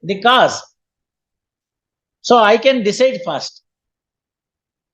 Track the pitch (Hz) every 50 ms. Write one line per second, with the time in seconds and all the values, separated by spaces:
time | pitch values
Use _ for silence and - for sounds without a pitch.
0 | - 165 196 190 208 240 254 247 175 139 - - - _ _ _ _ _ _ _
1 | _ _ _ _ _ _ _ _ _ _ _ _ _ _ _ _ _ _ _ _
2 | _ _ _ _ - - 240 240 214 202 226 226 233 262 269 247 196 208 202 220
3 | 254 262 - 170 - 175 147 123 - - _ _ _ _ _ _ _ _ _ _
4 | _ _ _ _ _ _ _ _ _ _ _ _ _ _ _ _ _ _